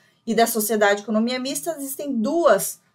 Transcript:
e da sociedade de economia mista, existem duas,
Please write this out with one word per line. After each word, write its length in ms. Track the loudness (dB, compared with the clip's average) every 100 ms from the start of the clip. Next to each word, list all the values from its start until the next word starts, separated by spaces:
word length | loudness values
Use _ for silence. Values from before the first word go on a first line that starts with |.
| _ _ -2
e 80 |
da 140 | 2 2
sociedade 500 | 2 -2 2 2 2
de 60 |
economia 360 | 0 0 0 -2
mista, 320 | -4 -6 -6
existem 440 | -6 -8 -8 -4 -2
duas, 640 | 0 2 4 4 0 -10 _